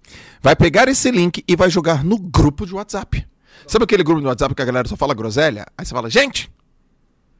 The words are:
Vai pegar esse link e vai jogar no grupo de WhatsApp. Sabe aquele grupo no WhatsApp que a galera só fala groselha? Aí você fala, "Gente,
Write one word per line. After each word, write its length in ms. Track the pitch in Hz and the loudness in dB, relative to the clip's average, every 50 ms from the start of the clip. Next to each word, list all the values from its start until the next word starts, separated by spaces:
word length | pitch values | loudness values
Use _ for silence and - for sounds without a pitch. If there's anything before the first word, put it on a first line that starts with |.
| _ - - - - - - _ | _ -20 -20 -20 -20 -20 -10 _
Vai 140 | - - 156 | 2 2 4
pegar 320 | - 170 170 143 196 254 | 4 4 4 4 4 4
esse 240 | 254 269 - - 254 | 4 2 2 0 2
link 320 | 247 185 175 175 - - - | 2 2 2 0 -2 -4 -2
e 100 | - 180 | 0 2
vai 120 | 165 180 185 | 2 2 2
jogar 360 | 160 190 151 160 165 139 139 | 2 2 0 0 0 0 0
no 120 | 175 226 | 0 -2
grupo 480 | 220 180 180 123 - 143 - 269 - 220 | -2 -2 0 2 4 4 4 2 -2 -8
de 80 | 170 190 | -10 -10
WhatsApp. 540 | 196 208 - - 190 - - - - - - _ _ _ _ _ - - | -10 -10 -8 -8 -8 -6 -6 -6 -6 -6 -8 _ _ _ _ _ -20 -6
Sabe 160 | - - 220 226 | -2 -2 0 0
aquele 200 | - 220 185 175 | 2 2 2 2
grupo 180 | 147 165 156 | 2 0 0
no 60 | 143 135 | 0 -2
WhatsApp 260 | 123 104 139 135 135 | -2 -2 -2 -2 -2
que 60 | - | -4
a 40 | 135 | -4
galera 220 | 120 123 123 123 | -2 -2 -2 -2
só 80 | 120 107 | -4 -4
fala 180 | - 143 135 135 | -4 -4 -4 -2
groselha? 520 | 107 110 113 104 135 156 151 110 104 - - _ | -4 -6 -4 -2 0 0 0 -2 -4 -10 -16 _
Aí 80 | - 175 | -16 -12
você 80 | - 117 | -8 -8
fala, 160 | 123 113 113 | -8 -6 -2
"Gente, 420 | 107 233 277 269 190 - - - - _ _ _ _ _ _ _ _ _ _ _ _ _ _ _ _ | 0 0 0 0 -4 -8 -12 -12 -18 _ _ _ _ _ _ _ _ _ _ _ _ _ _ _ _